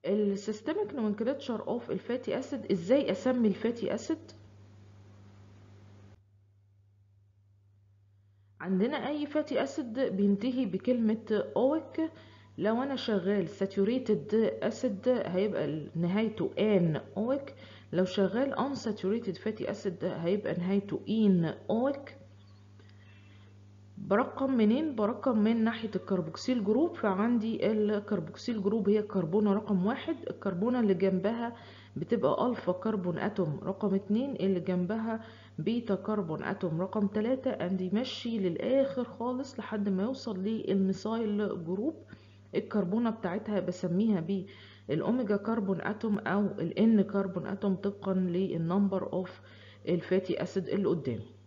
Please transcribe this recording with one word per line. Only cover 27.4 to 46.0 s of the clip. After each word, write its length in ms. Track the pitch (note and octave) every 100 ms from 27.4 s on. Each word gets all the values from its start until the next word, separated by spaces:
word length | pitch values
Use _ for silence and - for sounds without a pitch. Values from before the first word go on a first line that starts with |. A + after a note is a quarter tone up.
| G#3+ A3 -
الكربوكسيل 880 | G#3+ G#3 G#3 G3+ G3+ D#3+ - - A3+
جروب 260 | G3 A3+ G3
هي 100 | G#3+
الكربونة 540 | G#3 G3 D#3+ G3 G#3
رقم 340 | G3 G#3+ G3 F#3+
واحد، 300 | C#4 - D#4 -
الكربونة 500 | - G3+ F3 A3 B3
اللي 140 | G#3+
جنبها 640 | F3+ F#3+ F#3 F#3+ A#3 A#3 A#3+ - - - -
بتبقى 500 | D#3+ A3+ C#3+ - A#3+
ألفا 260 | A#3+ -
كربون 460 | F3+ A3 A3 F3+ E3
أتوم 420 | G#3 G#3 E3 C#3+
رقم 320 | - F#3+ G#3
اتنين، 420 | G3 G3 G#3+ C#4 B3+
اللي 240 | G3 F3+
جنبها 640 | E3+ F3+ F3+ A3 A3 A3+ - - - -
بيتا 360 | D#3+ A#3+ A#3
كربون 480 | F#3 F#3+ G#3+ E3+ D#3
أتوم 380 | - F#3+ F3+ D#3
رقم 260 | F#3+ A3+ G3+
تلاتة، 440 | G#3+ A3 C4 -
أندي 400 | - F3+ F#3 F#3
مشي 460 | G3+ B3+ - A#3+ A3+
للآخر 640 | F#3 E3 - C4 C4+ C4+
خالص 540 | A#3+ - A#3+ B3+ C#4 -
لحد 300 | - G#3+ G3+
ما 140 | F#3
يوصل 420 | G#3 C4+ - F#3+
للميثايل 1200 | F#3+ A3 - G3 F#3+ F#3+ G#3+ A3+ A3 G#3 G#3 -
جروب. 300 | E3 F#3+ C4 - - - - - -
الكربونة 560 | - A3 G#3+ F3 A3 A#3
بتاعتها 500 | A3 F#3 F#3+ G#3+ G#3
بسميها 600 | E3+ F3 F3+ F3 A3 G3 D#3+ G3 - - - - -
بالأوميجا 480 | D#3 F3+ B3 G#3+ G3+
كربون 440 | G3+ A#3 G3 F#3+
أتوم 380 | - -